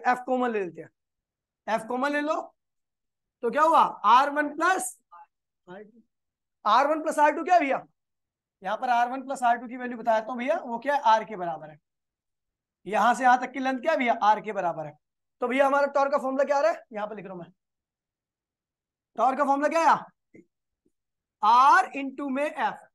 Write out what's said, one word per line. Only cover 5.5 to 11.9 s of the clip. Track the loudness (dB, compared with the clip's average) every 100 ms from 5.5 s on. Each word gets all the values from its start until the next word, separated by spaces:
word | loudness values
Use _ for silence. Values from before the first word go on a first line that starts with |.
| _ -20
आर | -20
टू। | -20 _ _ _ _ _ _ _
R | 2 2 2
one | -2
plus | -4 2
आर | 2
टू | 2
क्या | 2
है | 2
भैया? | 2 -4 -8 _ _ _ _ _ _ _
यहाँ | -8 -4
पर | 0
R | 0 0
one | -4
plus | -8 -2
आर | 0 0
टू | -4
की | -10
value | -10 -6
बताया | 0 0
तो | -2
भैया | -6 -4 -4
वो | -4 -8
क्या | -4
है? | 0
आर | 2 2
के | 0 -8
बराबर | -8 -8 -14
है। | -20 _